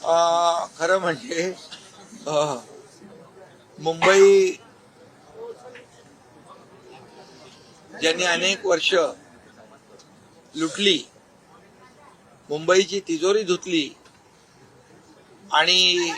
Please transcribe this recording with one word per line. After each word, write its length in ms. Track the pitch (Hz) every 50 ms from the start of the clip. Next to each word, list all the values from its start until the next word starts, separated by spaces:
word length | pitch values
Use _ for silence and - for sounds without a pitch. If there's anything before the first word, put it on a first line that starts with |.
| -
अ, 100 | - 165 170 170 170 170 170 170 170 170 170 160 - - -
खरं 180 | 160 170 185
म्हणजे, 560 | 190 185 175 160 127 113 - 170 165 170 185 180 - - - - - - - - - - - - - -
अ, 280 | 143 156 147 151 151 139 120 - - - - - - - - - - - - - - - - - - - - - _ - -
मुंबई 760 | 147 160 165 165 165 185 190 196 196 196 196 196 190 185 - - - - - - _ - _ - - - - - - - - 440 453 480 440 - - - 494 480 494 - - - - 285 285 _ _ - - - - - 539 523 - - - - - - - 807 - - - - - - - - - - - - - - - - - - - 143
ज्यांनी 220 | 156 160 165 170 180
अनेक 420 | 180 170 170 175 190 196 185 202
वर्ष 300 | 190 180 160 - - 190 175 160 131 - - - - - - - - - - - - - - _ _ - - - _ - - - _ _ - _ - -
लुटली, 480 | 151 160 160 160 - 208 202 180 139 - - _ - _ _ _ _ _ _ - - - - _ - - - - - - - - _ _ - - _ _ -
मुंबईची 500 | 147 156 160 165 180 190 196 - 190 202
तिजोरी 440 | 190 - 170 156 156 185 202 220 214
धुतली 520 | 175 180 175 - 185 175 165 143 131 - - _ - _ _ _ _ _ _ _ _ _ _ - - _ - _ _ - - _ _ - - _ _ - - - -
आणि 640 | - 151 160 170 180 185 185 180 175 175 175 170 165